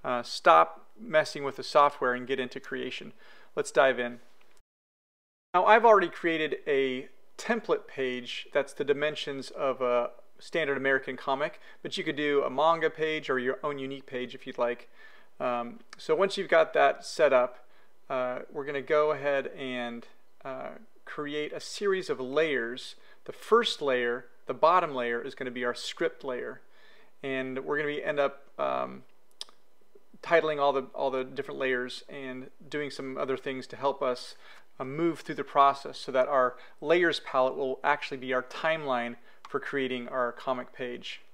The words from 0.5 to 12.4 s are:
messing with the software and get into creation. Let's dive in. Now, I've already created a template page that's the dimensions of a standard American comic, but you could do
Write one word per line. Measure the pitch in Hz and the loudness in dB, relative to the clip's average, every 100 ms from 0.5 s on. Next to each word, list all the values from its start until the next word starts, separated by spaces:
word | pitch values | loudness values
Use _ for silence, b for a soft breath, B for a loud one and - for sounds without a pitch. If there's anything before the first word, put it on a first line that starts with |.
| 160 165 - - - | 10 8 0 -18 -16
messing | - 156 147 156 | 2 2 2 -4
with | 139 | -6
the | 127 | -6
software | 123 151 143 - 127 | 4 6 6 4 0
and | 123 123 | 0 -2
get | 135 | -4
into | 123 127 | -4 -8
creation. | - 127 127 - 117 - B B B | -8 -8 -6 -8 -12 -16 B B B
Let's | - 147 | -6 0
dive | 160 135 120 | 4 4 2
in. | 120 120 - - - - _ _ _ _ _ _ _ _ _ | -4 -6 -18 -20 -20 -20 _ _ _ _ _ _ _ _ _
Now, | 180 | 4
I've | - 220 | 8 10
already | 226 202 170 | 10 8 6
created | - 170 160 156 131 - | -2 -2 0 -2 -4 0
a | 139 135 127 147 - - | 2 2 -2 -8 -18 -18
template | - - 226 196 156 - | -10 -2 -2 2 -2 -2
page | - 131 123 123 - - | -4 -4 -4 -8 -10 -2
that's | 147 135 | -2 -2
the | - | -4
dimensions | 139 139 151 147 - 139 123 | 0 2 0 -2 -8 -8 -10
of | - 135 123 | -2 -2 0
a | 123 120 120 - - - | 2 2 0 -8 -18 -18
standard | - 165 147 | -4 -2 0
American | 139 135 135 139 | 0 2 2 0
comic, | 127 - 135 156 - B B | -8 -2 -2 -2 -6 B B
but | 160 - | -8 -6
you | |
could | 160 143 | -4 -2
do | 147 143 | 2 2